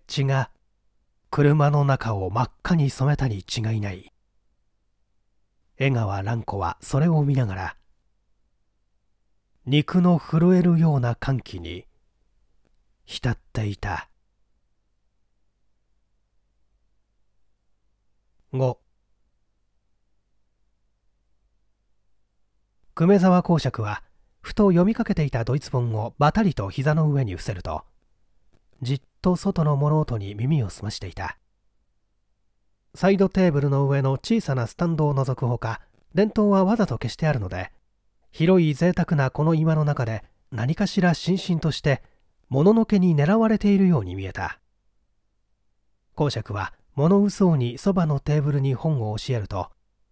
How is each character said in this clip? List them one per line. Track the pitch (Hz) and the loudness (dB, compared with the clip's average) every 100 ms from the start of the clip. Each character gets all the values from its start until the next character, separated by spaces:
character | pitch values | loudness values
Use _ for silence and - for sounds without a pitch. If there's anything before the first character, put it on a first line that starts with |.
| - | -10
血 | - 135 | -4 0
が、 | 135 131 _ _ _ _ _ _ _ _ | 0 -2 _ _ _ _ _ _ _ _
車 | - 143 151 147 | 2 4 4 4
の | 147 139 | 2 2
中 | 131 - | 0 -2
を | 101 92 | -4 -4
真 | 107 | -4
っ | 123 - | -4 -6
赤 | - 175 | -2 0
に | 139 | 2
染 | - 131 | 0 0
め | 147 | 0
た | 131 | -2
に | 101 | -4
違 | - - 110 110 | -8 -6 -4 -4
い | |
な | 101 | -4
い。 | 92 - _ _ _ _ _ _ _ _ _ _ _ _ _ _ _ _ - | -10 -16 _ _ _ _ _ _ _ _ _ _ _ _ _ _ _ _ -4
江 | 139 | -2
川 | 123 110 98 | 0 -2 -4
蘭 | 98 117 | -4 -6
子 | 104 101 | -6 -6
は | 87 - | -6 -6
そ | - 135 | -4 0
れ | 165 | 2
を | 160 | 2
見 | 143 135 | 2 0
な | 117 | -2
が | 92 | -4
ら、 | 92 - _ _ _ _ _ _ _ _ _ _ _ _ _ _ _ _ _ _ - | -8 -12 _ _ _ _ _ _ _ _ _ _ _ _ _ _ _ _ _ _ -2
肉 | 143 143 180 | 0 2 2
の | 180 170 | 4 2
震 | - 160 170 185 | 0 2 4 4
え | |
る | 180 165 | 4 4
よ | 165 143 | 4 2
う | |
な | 120 117 | 0 -2
歓 | - 131 | -4 -4
喜 | - 95 | -6 -12
に、 | 82 90 - _ _ _ _ _ _ _ _ _ _ _ - | -12 -14 -16 _ _ _ _ _ _ _ _ _ _ _ -18
浸 | - 127 | -6 -4
っ | 113 _ | -4 _
て | - 104 | -6 -6
い | 101 | -6
た。 | 107 82 - _ _ _ _ _ _ _ _ _ _ _ _ _ _ _ _ _ _ _ _ _ _ _ _ _ _ _ _ _ _ _ _ _ _ _ _ _ _ _ _ _ _ _ _ | -8 -8 -10 _ _ _ _ _ _ _ _ _ _ _ _ _ _ _ _ _ _ _ _ _ _ _ _ _ _ _ _ _ _ _ _ _ _ _ _ _ _ _ _ _ _ _ _
五。 | 131 131 120 _ _ _ _ _ _ _ _ _ _ _ _ _ _ _ _ _ _ _ _ _ _ _ _ _ _ _ _ _ _ _ _ _ _ _ _ _ _ _ _ _ - | -4 -4 -4 _ _ _ _ _ _ _ _ _ _ _ _ _ _ _ _ _ _ _ _ _ _ _ _ _ _ _ _ _ _ _ _ _ _ _ _ _ _ _ _ _ 0
久 | 165 | 4
米 | 202 | 4
沢 | 185 180 | 6 4
公 | 170 165 | 2 0
爵 | 135 - | 0 -4
は、 | 104 104 - _ _ _ | -6 -8 -12 _ _ _
ふ | - - | -8 2
と | 202 | 4
読 | 175 | 4
み | 185 226 | 4 0
か | 226 | -2
け | 185 | -2
て | |
い | 147 | -2
た | 120 113 | -2 -2
ド | 135 | -4
イ | |
ツ | - | -2
本 | 131 120 | -4 -2
を | 110 113 - | -4 -6 0
バ | 143 | 2
タ | 208 | 4
リ | 214 | 2
と | - 98 | 0 -4
膝 | - 135 156 | -2 0 2
の | 156 | 2
上 | 139 | 0
に | 123 | -2
伏 | 90 | -4
せ | - | -8
る | 92 | -8
と、 | 85 78 - _ _ _ _ _ _ _ _ _ | -8 -8 -10 _ _ _ _ _ _ _ _ _
じ | 123 139 | -6 -6
っ | - _ | -8 _
と | 185 175 | -2 0
外 | 196 190 | -2 0
の | 151 143 | 0 0
物 | 147 156 | 2 0
音 | 151 117 | 0 -4
に | 98 | -8
耳 | 104 123 160 | -6 -2 0
を | 104 | -2
澄 | - 101 | -6 -8
ま | |
し | - | -8
て | 92 | -10
い | |
た。 | - - - _ _ _ _ _ _ _ _ _ _ _ _ _ _ _ - | -10 -10 -12 _ _ _ _ _ _ _ _ _ _ _ _ _ _ _ -2
サ | 180 | 0
イ | 196 | 2
ド | 190 | 2
テ | - 185 | 2 2
ー | |
ブ | 143 | 2
ル | 143 | 0
の | 139 139 | 0 0
上 | 139 | 0
の | 135 | -2
小 | 135 - 226 | -4 -2 -2
さ | - 131 | -2 -4
な | 117 | -4
ス | - | -4
タ | 175 | -2
ン | 160 | 0
ド | 151 | 0
を | |
除 | 135 135 127 | 0 -2 -2
く | 120 | -4
ほ | 120 | -4
か、 | 113 110 - _ _ - | -6 -8 -14 _ _ 0
電 | 214 | 0
灯 | 214 208 | 2 4
は | 196 190 | 4 4
わ | 233 | 2
ざ | 196 | 0
と | 117 | -2
消 | - | -6
し | - | -2
て | 156 | -2
あ | |
る | 135 | 0
の | 95 | -4
で、 | 90 90 - _ _ _ _ _ | -6 -10 -14 _ _ _ _ _
広 | - 165 185 160 | 0 4 4 4
い | |
贅 | 139 170 | 2 0
沢 | 180 170 151 | 0 0 0
な | 131 | 0
こ | - | 0
の | 151 | 0
居 | 165 | 2
間 | 160 156 | 2 2
の | 147 | 0
中 | 139 | 0
で | 117 107 - _ _ | -4 -6 -10 _ _
何 | 113 120 165 | -6 -4 -2
か | 202 | -2
し | - | 2
ら | 180 | 0
し | 165 - | 0 0
ん | 185 | -2
し | - | -2
ん | 165 | -2
と | 160 | -2
し | - | -2
て、 | - 135 - _ _ _ _ | -2 -2 -4 _ _ _ _
も | 127 | 2
の | 170 | 4
の | 226 226 | 4 4
け | 208 | 4
に | 180 151 | 4 4
狙 | 147 220 | 4 4
わ | 220 | 2
れ | 214 | 2
て | 202 | 2
い | 196 | 4
る | 190 | 4
よ | 160 | 2
う | |
に | 92 92 | 0 -6
見 | 95 | -8
え | |
た。 | - 87 - _ _ _ _ _ _ _ _ _ _ _ _ _ _ _ - | -8 -10 -10 _ _ _ _ _ _ _ _ _ _ _ _ _ _ _ -4
公 | 147 | -4
爵 | 120 - | -4 -8
は | 101 - - _ - | -8 -8 -12 _ -2
物 | 156 202 | 2 4
憂 | 208 | 2
そ | - 190 | 2 2
う | 156 | 2
に | 120 120 | 0 -2
そ | - | -2
ば | 190 165 | 0 0
の | 143 | -2
テ | - 151 | 0 0
ー | |
ブ | 147 | 0
ル | 143 | 0
に | 135 | 0
本 | 127 160 143 | -2 -2 -2
を | 107 | -4
押 | 107 | -6
し | - | -4
や | 123 | -6
る | 104 | -4
と、 | 101 87 _ _ _ _ | -8 -8 _ _ _ _